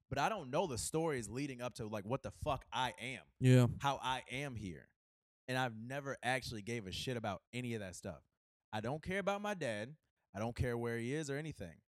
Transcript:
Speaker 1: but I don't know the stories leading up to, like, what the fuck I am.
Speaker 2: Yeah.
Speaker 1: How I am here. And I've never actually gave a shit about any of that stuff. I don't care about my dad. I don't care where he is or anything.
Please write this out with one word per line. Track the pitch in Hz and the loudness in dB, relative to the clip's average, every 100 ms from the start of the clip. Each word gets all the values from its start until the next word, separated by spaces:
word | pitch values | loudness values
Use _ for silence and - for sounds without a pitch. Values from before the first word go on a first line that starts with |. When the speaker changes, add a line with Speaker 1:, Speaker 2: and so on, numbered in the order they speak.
| _ | _
Speaker 1:
but | - | 0
I | 156 | 2
don't | 214 131 | 0 0
know | 147 180 | 2 2
the | 113 | 0
stories | - 160 165 135 104 | 0 2 2 0 -2
leading | 120 143 123 | -4 -4 -4
up | 123 - | -6 -4
to, | 107 | -4
like, | 107 | -4
what | 98 135 | 0 -2
the | 104 - | -2 -4
fuck | 151 135 - | 0 0 0
I | 117 127 - | 0 0 -2
am. | 120 117 71 _ | -6 -8 -12 _
Speaker 2:
Yeah. | 127 127 120 - | 10 10 10 4
Speaker 1:
How | 143 135 | 0 0
I | 120 131 - | 0 -2 -2
am | 127 143 113 | -6 -4 -6
here. | 101 73 50 _ _ _ _ _ - | -8 -8 -14 _ _ _ _ _ -2
And | 127 | 0
I've | 127 110 | 0 -2
never | 120 139 139 123 | -6 -6 -6 -2
actually | 120 131 123 113 | 0 0 0 -6
gave | 101 117 95 | -4 -4 -4
a | |
shit | 87 131 120 | -4 -2 -2
about | 110 90 - | -2 -4 -6
any | 120 123 113 | -6 -4 -4
of | |
that | 95 87 | -4 -8
stuff. | 101 73 - _ _ _ _ | -10 -10 -16 _ _ _ _
I | 107 | -4
don't | 110 156 | -2 -4
care | 170 190 | -2 -2
about | 190 202 | 0 0
my | 208 | -2
dad. | 202 135 104 117 156 _ _ _ 98 | -2 -2 -2 -4 -10 _ _ _ -4
I | |
don't | 113 117 | -2 0
care | 131 120 | 0 0
where | 120 117 | 0 0
he | 117 | 0
is | 151 143 | -2 -2
or | 139 | -4
anything. | 156 - 87 69 _ | -4 -8 -10 -12 _